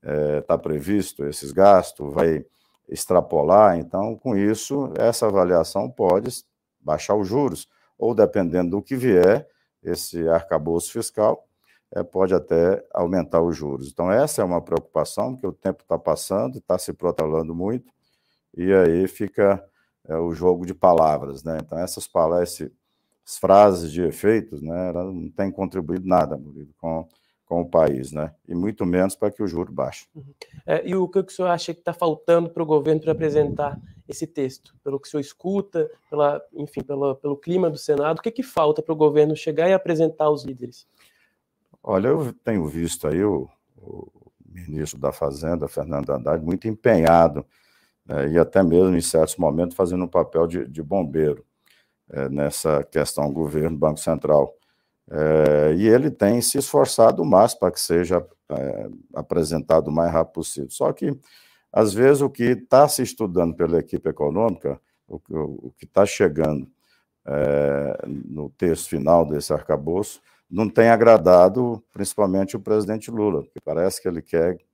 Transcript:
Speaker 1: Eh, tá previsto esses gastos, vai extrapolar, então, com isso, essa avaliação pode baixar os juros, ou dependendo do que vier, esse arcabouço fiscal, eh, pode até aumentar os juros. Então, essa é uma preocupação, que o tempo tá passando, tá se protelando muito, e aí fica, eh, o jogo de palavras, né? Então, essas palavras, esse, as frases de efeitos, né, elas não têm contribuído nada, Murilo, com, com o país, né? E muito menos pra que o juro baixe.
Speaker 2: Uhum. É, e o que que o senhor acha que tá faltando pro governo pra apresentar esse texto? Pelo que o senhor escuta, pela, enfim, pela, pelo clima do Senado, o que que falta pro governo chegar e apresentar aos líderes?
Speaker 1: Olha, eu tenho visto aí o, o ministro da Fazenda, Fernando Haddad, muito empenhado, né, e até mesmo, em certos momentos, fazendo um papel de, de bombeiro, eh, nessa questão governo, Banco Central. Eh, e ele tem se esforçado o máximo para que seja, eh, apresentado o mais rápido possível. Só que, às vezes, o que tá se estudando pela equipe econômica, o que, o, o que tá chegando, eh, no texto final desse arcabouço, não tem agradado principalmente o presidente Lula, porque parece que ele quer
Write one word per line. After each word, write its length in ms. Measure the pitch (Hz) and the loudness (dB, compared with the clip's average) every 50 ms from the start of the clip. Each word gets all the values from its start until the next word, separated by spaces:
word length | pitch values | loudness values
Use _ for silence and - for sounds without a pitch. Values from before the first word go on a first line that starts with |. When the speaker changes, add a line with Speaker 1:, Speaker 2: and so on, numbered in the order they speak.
| _ | _
Speaker 1:
Eh, 380 | 73 73 76 76 73 73 73 | -4 -4 -2 -2 -2 -2 -4
tá 180 | 76 - 85 78 | -2 -2 -2 -2
previsto 640 | - 78 78 76 71 82 104 104 92 - - - 71 | -2 -6 -6 -6 -4 -2 -2 -2 -2 -4 -8 -10 -8
esses 260 | 71 73 - - 71 | -8 -8 -10 -12 -8
gastos, 640 | - - 95 101 101 92 87 - - _ 73 71 71 | 0 4 6 8 8 6 4 0 -10 _ -12 -6 -2
vai 320 | - 82 82 80 71 69 _ _ _ _ _ _ _ _ _ | 0 0 2 0 -2 -4 _ _ _ _ _ _ _ _ _
extrapolar, 920 | - - - - 92 87 - - 85 78 73 78 92 104 107 101 87 82 | -12 -12 -4 2 2 2 2 2 0 0 2 6 6 8 8 6 4 2
então, 360 | - 82 - 92 101 110 113 | -4 -6 -6 -6 -6 -6 -8
com 200 | 107 _ 131 117 | -8 _ -4 -2
isso, 560 | 98 101 104 110 107 - - 139 143 139 - 80 | 0 0 0 0 -2 -4 -6 -6 -6 -6 -6 -4
essa 300 | - 110 113 117 - 120 | 0 0 0 2 2 0
avaliação 640 | 110 98 98 90 90 92 85 82 - - 95 92 - | 0 2 2 2 4 4 2 2 0 -4 -6 -6 -6
pode 400 | - - - 90 87 98 110 127 120 - - _ _ _ _ _ _ _ | -4 -2 2 2 2 2 0 -4 -10 -12 -18 _ _ _ _ _ _ _
baixar 360 | _ - 78 76 - - 98 | _ -6 -4 -4 -2 -2 -2
os 120 | 107 101 90 | -2 -2 -2
juros, 400 | 104 135 147 127 82 73 - _ _ _ _ _ _ _ | -2 -2 -2 -2 -4 -8 -14 _ _ _ _ _ _ _
ou 160 | - 113 120 | -4 -2 4
dependendo 640 | 107 107 92 - 110 92 85 78 90 90 87 87 101 | 4 4 4 4 -2 -2 0 0 0 -2 0 -4 -6
do 40 | 101 | -6
que 120 | - 135 | -6 -8
vier, 520 | 127 120 127 101 90 87 92 107 143 151 _ _ _ _ _ _ _ _ | -2 0 4 4 6 6 6 4 2 -2 _ _ _ _ _ _ _ _
esse 440 | 85 87 78 - - - 85 82 82 | -8 -8 -8 -8 -10 -8 -4 0 2
arcabouço 640 | 82 82 - - 82 78 76 82 82 85 - - | 0 0 0 0 -4 -2 -2 -2 -4 -4 -4 -6
fiscal, 560 | - 117 113 - _ - 104 110 - - _ _ _ _ _ _ _ _ _ _ | -8 -8 -10 -8 _ 0 0 0 0 -2 _ _ _ _ _ _ _ _ _ _
eh, 120 | - - 87 | -8 -8 -8
pode 320 | - _ 92 95 92 95 | -6 _ -2 0 2 2
até 500 | 85 - - 85 82 85 90 98 - - _ _ | 0 0 0 0 2 2 2 0 -2 -4 _ _
aumentar 480 | - 87 85 92 92 76 69 - 85 | -4 -2 -2 -2 -2 -2 0 0 0
os 160 | 82 87 80 76 | 0 0 -2 -4
juros. 320 | 76 73 69 65 67 69 | -6 -8 -8 -8 -12 -14
Então, 200 | - - 85 90 | -8 -6 -2 0
essa 320 | 98 117 139 151 - - 107 | 2 0 0 0 -2 -4 -2
é 20 | |
uma 160 | 90 87 85 | -2 -2 -4
preocupação, 760 | 95 - 85 82 - _ _ - - - - - 104 127 131 | -4 -2 -4 -4 -4 _ _ -4 -4 -4 -4 -6 -6 -6 -6
que 120 | 127 - 95 | -8 -8 -10
o 40 | |
tempo 320 | - _ _ 98 90 - _ _ | -10 _ _ -6 -6 -6 _ _
tá 100 | - 80 | -6 -4
passando, 640 | - - 78 - - - 95 101 113 131 131 120 | -2 -2 -4 -4 -4 -4 -4 -2 -2 -4 -8 -12
tá 160 | _ _ 90 92 | _ _ -4 -4
se 160 | - - 78 | -2 -8 -12
protelando 640 | _ - 87 82 - 80 78 78 80 82 80 82 | _ -4 -4 -2 -2 -4 -2 -2 -4 -4 -4 -6
muito, 360 | 85 90 101 117 127 120 _ _ _ _ _ _ _ _ _ _ _ _ _ _ | -6 -6 -6 -6 -8 _ _ _ _ _ _ _ _ _ _ _ _ _ _ _
e 160 | - 87 92 | -6 0 4
aí 360 | 98 95 92 85 82 87 95 92 | 4 6 6 6 4 2 0 -2
fica, 560 | - - 107 98 _ - 104 98 98 95 - _ _ _ _ _ _ _ _ - | -2 -6 -8 -6 _ 2 2 2 2 0 -4 _ _ _ _ _ _ _ _ -8
eh, 100 | 80 80 | -6 -4
o 160 | 85 85 82 | -4 -4 -4
jogo 340 | 78 87 90 90 85 90 87 | 0 2 2 2 2 -2 -8
de 80 | 92 | -4
palavras, 680 | - - 90 87 80 80 78 76 73 71 69 69 69 71 | 2 4 4 6 6 4 2 2 -2 -4 -8 -12 -12 -10
né? 140 | 82 80 80 | -8 -8 -8
Então, 200 | 78 78 78 80 | -8 -10 -8 -8
essas 280 | 87 92 - - - - | -8 -8 -10 -12 -14 -6
palavras, 460 | _ 90 82 80 85 87 87 87 - | _ 0 0 2 2 0 -2 -2 -6
esse, 180 | - 78 71 _ _ _ _ _ _ _ _ _ _ _ | -12 -14 -14 _ _ _ _ _ _ _ _ _ _ _
as 140 | - - - | -18 -12 -6
frases 520 | - 92 95 101 104 104 95 87 85 80 | 4 6 8 8 8 8 6 2 -4 -8
de 120 | 76 85 90 | -4 -2 -4
efeitos, 580 | 80 - - - 101 113 110 104 - - 73 | -4 -4 -2 0 0 0 0 -2 -6 -14 -14
né, 280 | 71 78 82 87 92 90 | -10 -10 -8 -6 -6 -6
elas 220 | 82 87 90 95 | -6 -6 -8 -8
não 200 | 95 87 82 80 | -10 -12 -12 -14
têm 180 | - - 98 98 | -8 -6 -6 -6
contribuído 580 | 90 - 95 90 - 95 82 76 87 92 92 95 | -4 -6 -8 -6 -6 -8 -8 -6 -8 -8 -2 0
nada, 300 | 90 90 80 71 76 69 | 2 2 2 0 -4 -10
Murilo, 320 | 73 73 71 73 76 73 _ _ | -12 -16 -20 -20 -20 _ _ _
com, 280 | - 82 80 80 82 82 _ _ _ _ _ _ _ _ | -8 -8 -6 -6 -8 _ _ _ _ _ _ _ _ _
com 80 | 85 85 | -4 -4
o 100 | 87 85 | -4 0
país, 440 | - 82 80 73 71 65 65 67 73 | 2 2 2 4 0 -4 -8 -10 -8
né? 180 | 76 76 76 - _ _ - | -8 -10 -10 -10 _ _ -10
E 80 | 82 | -8
muito 300 | 85 90 104 107 _ - | -6 -4 -6 -6 _ -4
menos 280 | 90 87 90 92 95 - | -2 0 0 0 0 -2
pra 160 | _ - 104 | _ -6 -6
que 140 | - _ 107 | -4 _ -8
o 40 | 92 | -6
juro 260 | 82 85 87 - - | -4 -6 -8 -8 -6
baixe. 340 | 71 67 67 - - - _ _ | -6 -6 -6 -8 -14 -20 _ _
Speaker 2:
Uhum. 80 | 156 135 139 143 _ - _ - - _ | -20 -20 -20 -20 _ -20 _ -20 -20 _
É, 220 | - 156 160 - 175 | -4 -4 -4 -4 -4
e 80 | 180 | -2
o 100 | 190 185 | -2 -4
que 160 | 180 185 196 | -2 -2 -4
que 120 | 180 180 - | -4 -4 -6
o 20 | |
senhor 140 | - 185 180 | -6 -2 -2
acha 240 | 175 170 - - 165 | -2 -2 -4 -10 -12
que 80 | _ | _
tá 100 | _ 175 | _ -10
faltando 580 | 160 - 175 170 151 151 - - 170 170 170 165 | -6 -2 -2 -2 -2 -2 0 2 2 2 2 -2
pro 160 | 170 - 170 | -6 -8 -2
governo 360 | 151 156 151 139 156 156 156 | 0 0 0 2 2 0 0
pra 100 | 156 160 | 0 -2
apresentar 680 | 156 - 165 156 143 151 147 143 139 - 147 143 143 - - - - - _ - | -4 -2 -2 0 2 2 0 0 -2 -4 -6 -6 -6 -10 -18 -20 -20 -20 _ -16
esse 160 | 147 - 170 151 | -10 -10 -10 -10
texto? 480 | _ - 135 131 131 - _ _ _ _ _ | _ -6 -6 -6 -6 -12 _ _ _ _ _
Pelo 160 | 143 135 139 | -8 -8 -8
que 80 | _ - | _ -8
o 40 | |
senhor 100 | - 151 | -8 -8
escuta, 680 | 135 143 - _ _ 175 196 202 196 196 _ 170 156 156 - _ _ _ | -8 -8 -14 _ _ -4 -4 -4 -4 -4 _ -4 -4 -4 -6 _ _ _
pela, 320 | - 147 147 143 147 147 - _ _ | -2 0 0 0 0 -2 -10 _ _
enfim, 280 | 139 143 151 - 147 | -12 -12 -10 -10 -12
pela, 340 | 143 139 143 139 139 139 135 | -8 -8 -6 -2 -2 -2 -2
pelo 200 | 139 - 147 139 | -4 -6 -6 -6
clima 340 | 139 _ 165 175 185 185 165 | -6 _ -4 -2 0 0 0
do 80 | 151 - | -2 -6
Senado, 420 | - - 151 139 143 151 165 165 | -2 -2 0 0 2 0 -2 -2
o 20 | |
que 100 | - 233 | -4 -8
que 120 | 226 - 254 | -6 -6 -10
falta 380 | - - - 160 151 151 156 | -6 -2 0 2 2 2 0
pro 140 | 151 - 160 | -2 -6 0
governo 400 | 151 156 151 143 151 151 147 156 | 2 2 4 6 4 4 4 2
chegar 320 | 151 - 160 151 147 165 180 | -2 -4 -6 -2 0 2 2
e 60 | 190 | 2
apresentar 520 | 185 190 - 170 156 165 156 160 _ 156 | 2 2 -2 0 0 0 0 0 _ 0
aos 180 | 151 151 139 127 | 0 0 0 -4
líderes? 420 | 131 135 123 123 120 123 - _ _ _ _ _ _ _ _ _ _ _ _ _ _ _ _ _ _ _ _ | -12 -12 -12 -14 -14 -16 -18 _ _ _ _ _ _ _ _ _ _ _ _ _ _ _ _ _ _ _ _
Speaker 1:
Olha, 280 | _ - 104 95 101 127 | _ -2 0 0 2 2
eu 220 | 147 160 151 120 - _ _ | 0 0 -2 -6 -8 _ _
tenho 220 | 120 113 101 80 76 | -4 -2 -2 -2 -4
visto 400 | 73 82 85 82 - - - 76 | -4 -4 -4 -4 -6 -4 -4 -2
aí 160 | 73 87 98 | -2 0 0
o, 260 | 107 95 78 65 67 _ _ _ _ _ | 0 0 -2 -4 -8 _ _ _ _ _
o 320 | _ - - - - - - _ _ _ _ _ _ _ | _ -20 -20 -18 -18 -20 -20 _ _ _ _ _ _ _
ministro 540 | _ 85 90 87 78 76 78 78 73 - - | _ -20 -18 -14 -10 -8 -8 -8 -8 -8 -6
da 120 | 69 69 | -4 -4
Fazenda, 560 | 67 - - 71 69 71 78 80 87 82 76 71 | -4 -2 -6 -6 -6 -6 -4 -4 -4 -4 -4 -8
Fernando 440 | - 73 71 76 76 71 71 71 | -8 -8 -8 -6 -6 -6 -4 -4
Haddad, 340 | 71 65 60 69 78 82 78 | -6 -4 -2 -2 -4 -2 -2
muito 220 | 82 90 98 - 110 | -4 -6 -4 -4 -8
empenhado, 760 | 110 - _ 127 113 87 80 80 85 85 110 113 73 - - _ _ _ _ _ _ _ _ _ _ _ _ | -8 -2 _ 2 2 4 4 6 6 6 6 4 2 -4 -12 _ _ _ _ _ _ _ _ _ _ _ _
né, 240 | - - 73 69 73 | -8 -6 -4 -4 0
e 80 | 78 85 | 2 2
até 240 | 80 - - 98 | 2 4 4 2
mesmo, 340 | 95 82 82 87 92 92 92 | 2 4 4 4 4 4 2
em 60 | 85 | 0
certos 360 | 82 - - 80 78 76 - - | -2 0 2 2 2 2 0 -2
momentos, 380 | 85 78 71 80 87 87 85 | -2 -2 0 0 -4 -4 -2
fazendo 280 | - 95 85 90 90 90 | -2 -2 -2 0 -4 -6
um 40 | 87 | -2
papel 380 | - 90 80 - - 82 82 | 0 -2 -2 0 0 -2 -2
de, 220 | 82 85 90 58 60 | -2 -2 -8 -8 -8
de 160 | 69 80 80 | -10 -14 -10
bombeiro, 640 | 73 92 98 87 73 67 78 78 76 73 71 - _ _ _ _ _ _ _ _ _ _ _ _ _ | -6 -4 -4 -4 -4 -2 -2 -2 -2 -2 -6 -10 _ _ _ _ _ _ _ _ _ _ _ _ _
eh, 180 | - 71 69 65 | -10 -8 -8 -6
nessa 540 | 67 71 71 73 78 - - 80 76 71 71 | -4 -2 -4 -4 -4 -4 -2 0 0 0 -2
questão 480 | _ - 80 73 - - - 73 73 | _ -4 -4 -4 -4 -4 -4 -4 -4
governo, 460 | 69 80 80 73 73 78 76 80 80 73 | -2 -4 -6 -4 -2 -2 -4 -4 -2 -2
Banco 220 | 76 78 76 76 | -2 -2 -2 -2
Central. 540 | - - 82 71 - 73 76 73 69 65 - _ _ _ _ _ _ _ _ _ _ - | -4 -6 -6 -4 0 2 2 2 2 0 -4 _ _ _ _ _ _ _ _ _ _ -10
Eh, 680 | - 78 76 78 78 78 76 76 76 73 76 76 78 87 | -4 -2 0 2 4 4 4 4 4 4 4 2 2 2
e 100 | 104 110 | 4 6
ele 240 | 110 123 139 156 | 6 6 4 2
tem 300 | 127 _ 107 101 110 120 | -2 _ 0 2 2 2
se 160 | 117 - - 143 | -2 -2 -2 -4
esforçado 640 | 135 - - 143 139 131 - - 113 117 - - | -4 0 2 2 2 2 4 4 4 4 4 2
o 40 | 82 | 0
máximo 360 | 156 - 92 107 120 - - | 4 6 6 6 4 2 0
para 100 | - 92 | -2 -2
que 80 | - - | -2 -2
seja, 460 | - - 82 85 90 82 92 87 80 - _ _ _ _ | -4 0 0 0 2 2 0 -2 -2 -4 _ _ _ _
eh, 400 | 73 - 67 69 - 50 53 50 - - _ _ - | -8 -8 -6 -6 -8 -8 -10 -12 -14 -18 _ _ -14
apresentado 720 | - 73 _ 80 85 82 73 82 78 - _ 80 80 76 73 | -14 -10 _ -2 -2 -2 -2 -4 -6 -2 _ 2 2 2 0
o 40 | |
mais 200 | 73 78 85 85 | 0 0 0 0
rápido 220 | 80 82 80 - _ | 0 0 -2 -2 _
possível. 360 | 85 78 - - 73 71 69 | -10 -10 -8 -8 -10 -12 -12
Só 220 | - - 139 139 143 | -6 -4 -4 -4 -2
que, 240 | - - 175 143 135 _ _ _ _ _ _ _ _ _ _ | -4 -6 -6 -6 -8 _ _ _ _ _ _ _ _ _ _
às 220 | - - 110 107 95 | 0 2 2 2 2
vezes, 280 | 104 123 135 147 135 | 4 4 6 6 4
o 80 | 139 131 | 2 -2
que 260 | 135 - 120 120 123 | -2 -2 0 0 0
tá 320 | 98 - _ - 131 147 147 | -2 0 _ 6 6 6 6
se 140 | - - | 4 -2
estudando 540 | 127 - - - 113 98 87 90 87 85 80 | -4 -4 -4 -4 -6 -2 0 0 0 0 0
pela 240 | - 87 80 82 82 | -2 -2 2 2 0
equipe 300 | 76 - - - _ 80 | 0 -2 -8 -4 _ -4
econômica, 720 | 71 - 73 73 76 95 113 113 95 - - 76 69 67 _ _ _ _ _ _ | -4 -2 -2 -2 0 0 0 0 -2 -2 -6 -8 -8 -8 _ _ _ _ _ _
o 120 | - 78 | -16 -16
que, 140 | _ _ - | _ _ -8
o, 260 | 80 76 71 - - - | -8 -6 -8 -10 -12 -16
o 100 | 64 _ _ | -18 _ _
que 80 | - | -20
tá 200 | - _ 92 101 | -4 _ 2 2
chegando, 640 | 104 - - 104 87 73 78 80 78 78 71 67 - _ _ _ _ _ _ _ _ _ _ _ | 2 2 2 2 2 2 0 -2 0 -2 -4 -6 -10 _ _ _ _ _ _ _ _ _ _ _
eh, 720 | - 71 73 73 71 71 71 73 71 71 71 71 71 - - - - | -6 -4 -2 -2 0 0 0 0 0 0 -2 -2 -4 -6 -8 -10 -10
no 420 | - 69 - - - 76 73 67 | -10 -12 -12 -12 -10 -10 -10 -12
texto 400 | _ _ - 87 80 78 - - | _ _ 0 0 0 0 -4 -8
final 360 | - 80 69 76 85 85 82 | -6 -4 2 4 4 4 4
desse 280 | 73 76 73 71 - 78 | 2 -2 -6 -4 -4 -4
arcabouço, 680 | 73 - - 76 69 71 78 85 92 104 - - - _ _ _ _ _ _ | -4 -2 -4 -4 -4 -2 -4 -4 -4 -4 -6 -10 -20 _ _ _ _ _ _
não 180 | - 90 113 107 | -4 -4 -4 0
tem 220 | - - 113 113 | 2 4 6 6
agradado 920 | 117 107 117 117 113 107 78 90 90 90 87 - 98 127 123 120 117 107 _ _ _ | 6 6 8 8 8 8 8 8 8 8 8 6 6 2 -2 -2 -4 -6 _ _ _
principalmente 640 | 92 98 - - - 107 95 92 98 98 95 - 95 | -10 -8 -8 -2 -2 -2 0 0 -2 -2 -2 -6 -10
o 20 | |
presidente 500 | 98 104 107 107 104 92 107 110 - - | -4 -2 -2 -2 0 -2 -6 -8 -8 -10
Lula, 320 | 117 113 107 104 90 73 - | -6 -2 -2 -2 -2 -2 -6
porque 180 | _ _ - _ | _ _ -16 _
parece 380 | - 76 80 87 95 - - | -6 -4 -2 -2 -2 -4 -4
que 60 | _ 95 | _ -6
ele 140 | 87 82 | -6 -6
quer 360 | 78 _ - 82 82 87 90 82 _ _ | -8 _ -2 0 0 0 -2 -6 _ _